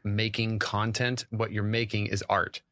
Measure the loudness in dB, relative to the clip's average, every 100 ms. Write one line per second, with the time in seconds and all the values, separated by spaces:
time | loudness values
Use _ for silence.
0 | -2 0 0 0 0 0 -2 0 0 0
1 | 0 -2 -4 -2 -2 0 0 0 0 -2
2 | 0 -2 2 2 2 -4 -16